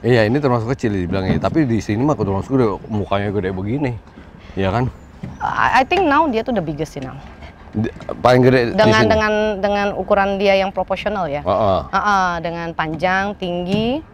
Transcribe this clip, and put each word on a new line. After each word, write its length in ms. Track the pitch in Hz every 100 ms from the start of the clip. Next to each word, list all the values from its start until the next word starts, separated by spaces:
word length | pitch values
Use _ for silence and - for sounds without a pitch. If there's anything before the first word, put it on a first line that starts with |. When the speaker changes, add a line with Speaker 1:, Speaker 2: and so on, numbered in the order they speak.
Speaker 1:
Iya, 240 | 117 123
ini 160 | 107 131
termasuk 320 | 143 120 113
kecil 240 | 135 120 101
dibilangnya. 400 | 87 95 95 -
Tapi 320 | - 165 143
di 160 | 113
sini 160 | - 104
mah 160 | 139 139
termasuk 320 | 101 98 92
gede, 160 | 135 117 92 -
mukanya 400 | 107 92 98 101
gede 240 | 101 95
begini. 400 | 95 101 131 143 113 - - - - - -
Iya 160 | 95
kan? 120 | 104 127 - - - - -
Speaker 2:
I, 420 | - - 113 -
I 20 |
think 240 | 262 370 359
now 160 | 285
dia 160 | 320 220
tuh 160 | 226 233
the 80 |
biggest 320 | 156 147 196 -
sih 80 |
now. 160 | 131 135 - - - - -
Speaker 1:
Di, 220 | - 110 - - -
paling 160 | 120 127
gede 320 | 127 127 117
di 0 |
Speaker 2:
Dengan, 320 | 185 214 220
Speaker 1:
sini? 60 | 214
Speaker 2:
dengan, 200 | 220 214 214 214 202
dengan 260 | 202 202 202
ukuran 460 | 156 185 202 196 196
dia 160 | 202 196
yang 160 | 190
proporsional 560 | 190 185 190 214 208 165
ya. 160 | 139
Speaker 1:
Heeh. 340 | 143 101 107 92 -
Speaker 2:
Heeh, 380 | 190 208 196 185 170
dengan 280 | 165 170 170
panjang, 640 | 170 160 156 180 190 196 202
tinggi. 640 | 185 175 180 202 226 277 320